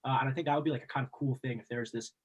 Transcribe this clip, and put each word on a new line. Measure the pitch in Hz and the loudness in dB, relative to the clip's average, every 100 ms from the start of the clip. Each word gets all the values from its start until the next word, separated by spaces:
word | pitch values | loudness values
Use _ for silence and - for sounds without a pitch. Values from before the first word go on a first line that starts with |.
| 127 | 0
Uh, | 127 | 2
and | 135 | 2
I | |
think | 135 151 | 0 2
that | |
would | 147 | 2
be, | 151 | 2
like, | 139 | 0
a | - | -2
kind | 139 | -4
of | 131 | -4
cool | - 139 127 | -2 0 0
thing | 127 117 | -2 -6
if | - | -4
there's | 120 113 | -6 -4
this | 117 110 - | -6 -8 -12